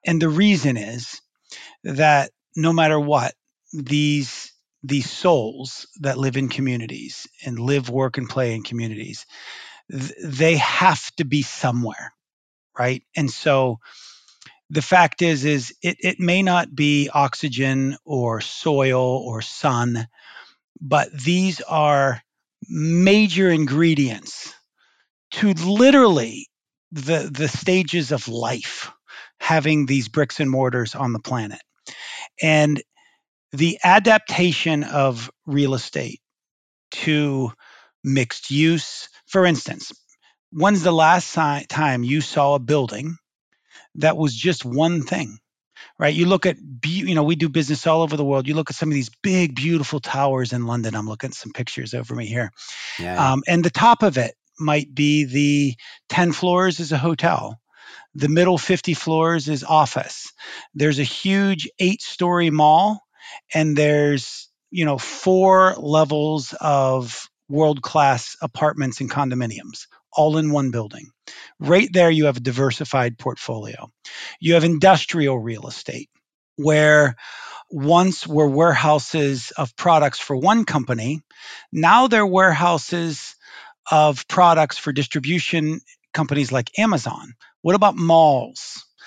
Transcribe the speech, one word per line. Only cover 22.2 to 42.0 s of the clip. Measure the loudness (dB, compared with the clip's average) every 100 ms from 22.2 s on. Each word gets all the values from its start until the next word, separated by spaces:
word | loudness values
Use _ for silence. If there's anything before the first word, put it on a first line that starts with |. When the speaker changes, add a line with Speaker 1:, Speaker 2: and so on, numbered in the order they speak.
| _ _ _ _ -10
Speaker 1:
major | -4 0 4 6 6 4 2 2
ingredients | 2 0 2 2 2 0 -4 -14 -16 -18 -20 _ _ _ _ _ _ _
to | -2 0
literally | 0 0 4 6 8 6 4 -2 -10 -18 _ _ _ _
the, | -10 -4 -4 -4
the | -6 -6
stages | -4 0 0 0 -4 -2
of | -4 -4
life, | -6 -6 -6 -10 -12 -14 -18 _ -20 -20 _
having | 0 0 2 0 0
these | -2 -2
bricks | -2 -2 -2
and | -2
mortars | 0 0 -2 -4 -4
on | -4
the | -4
planet. | -6 -6 -6 -12 _ _ -20 -18 -16 -16 -18 -4
And | 2 4 2 0 -6 _ _ _ _ _ _
the | -2 0 2
adaptation | 4 6 6 2 2 0 0 0 -2 -2
of | -2 0 0 -2 -12 _ -4
real | 0 0
estate | -2 -6 -8 -8 -12 _ _ _ _ _ _ _
to | -8 -2 0 0 -2 -4 -8 _ -20 _ _
mixed | -2 -2 -2 -8 -4
use, | 2 2 2 -4 -14 -18 _ _
for | 2 2
instance, | 0 -4 -12 -14 -20 _ _ _ _ _
when's | 0 2 2
the | 2
last | 4 4 4 0
si-, | -2 -2 -2 -6
time | -2 0 0